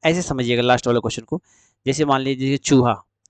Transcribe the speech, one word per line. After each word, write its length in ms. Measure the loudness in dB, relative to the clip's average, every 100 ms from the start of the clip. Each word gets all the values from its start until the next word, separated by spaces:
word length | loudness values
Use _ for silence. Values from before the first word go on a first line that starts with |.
ऐसे 180 | -2 -2
समझिएगा 400 | -4 -4 -2 0
last 240 | 2 2 2
वाले 140 | 0
question 220 | -2 -8
को। 200 | -8 -10 _ _ _ _ -4
जैसे 180 | -2
मान 160 | 0 0
लीजिए 360 | 0 -2 -2 -2
चूहा, 480 | 2 4 4 0 -6 _